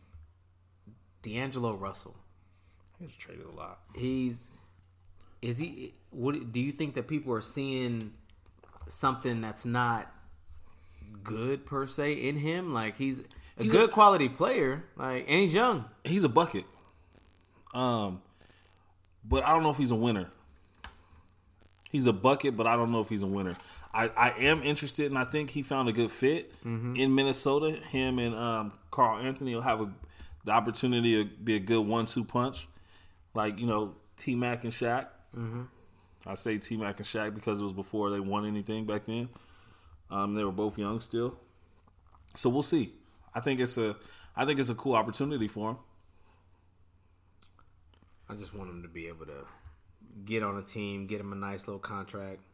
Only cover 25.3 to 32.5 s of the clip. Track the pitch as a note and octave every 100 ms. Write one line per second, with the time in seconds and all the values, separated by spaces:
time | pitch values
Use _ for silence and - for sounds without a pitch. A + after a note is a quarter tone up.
25.3 | D3+ D3 D3 C#3 C3+ B2 A2 A#2 - B2+
26.3 | E3 - - A#2+ A#2 A#2+ B2+ C3+ C3+ C3+
27.3 | B2+ C#3+ C#3+ D#3 D#3 - C3 C3 B2+ A#2+
28.3 | A2+ A#2+ A2 G#2 - - - A#2+ G#2+ B2+
29.3 | C3+ C3+ A#2 B2+ A2 G#2 F#2+ - - -
30.3 | - G#2 A2 A2+ A2 B2+ A#2+ A#2 A2 G#2
31.3 | - A2 G#2+ F#2+ A2+ G#2 A2+ A2+ - G#2+
32.3 | B2 B2+